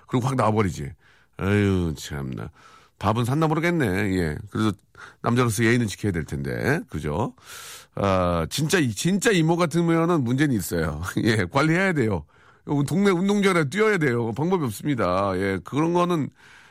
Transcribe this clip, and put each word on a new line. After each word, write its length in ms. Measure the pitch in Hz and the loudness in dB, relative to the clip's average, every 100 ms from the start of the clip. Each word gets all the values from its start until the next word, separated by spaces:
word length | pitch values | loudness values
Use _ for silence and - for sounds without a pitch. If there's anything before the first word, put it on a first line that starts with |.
| - | -4
그리고 180 | 131 120 | -2 -2
확 80 | 131 | 0
나와버리지. 540 | 107 107 98 76 69 - _ _ _ - | 2 2 0 -2 -10 -12 _ _ _ -6
아유, 560 | 95 104 101 95 85 73 | 0 2 2 2 0 -4
참나. 540 | - 73 67 58 58 - - - _ _ | -8 -10 -8 -8 -12 -16 -20 -20 _ _
밥은 240 | 98 113 | -2 0
샀나 240 | 117 143 160 | 0 0 2
모르겠네. 380 | 156 165 170 120 | 2 0 2 0
예, 500 | 92 104 92 82 76 - | 0 0 0 -2 -4 -8
그래도 220 | - 110 98 _ - - - | -2 -2 -2 _ -20 -20 -6
남자로서 420 | 123 120 123 104 | -2 2 2 2
예의는 240 | 113 123 113 | 2 2 0
지켜야 240 | - 104 | -2 -4
될 120 | 85 | -4
텐데, 560 | 73 71 67 60 67 147 - | -4 -6 -6 -4 -2 -2 -4
그죠? 460 | 82 73 76 170 - - - - - - - | -6 -4 -2 -4 -6 -18 -18 -18 -20 -16 -4
아, 500 | 101 92 90 85 82 | 0 2 2 0 -2
진짜 280 | - 151 190 | -2 0 2
이-, 140 | 135 | 2
진짜 360 | 104 165 196 240 | 0 -2 0 2
이모 240 | 190 156 170 | 2 2 2
같으면은 680 | 170 165 170 165 165 170 | 2 2 2 2 2 2
문제는 320 | 117 131 151 | 0 2 2
있어요. 480 | 117 87 87 80 73 87 | 0 -2 -2 -2 -4 -6
<laughs> 80 | - | -2
예, 200 | 110 107 | 0 2
관리해야 480 | 90 139 156 165 196 | 0 0 2 2 2
돼요. 320 | 156 110 92 73 _ - _ - 147 143 | 2 0 -2 -6 _ -20 _ -4 -2 0
동네 240 | 151 202 | 2 2
운동장에 540 | 175 196 208 196 175 147 | 2 2 2 4 2 0
뛰어야 300 | 185 220 202 | 2 2 2
돼요. 320 | 151 120 113 | 2 2 -2
방법이 320 | 113 165 190 | -2 0 0
없습니다. 680 | 135 104 151 131 92 92 101 92 | 0 -4 -4 0 2 2 0 0
예, 220 | 98 95 | 0 -2
그런 280 | - 131 165 | -4 -2 0
거는, 360 | 175 175 175 135 - - - - | 0 0 0 -2 -8 -20 -20 -20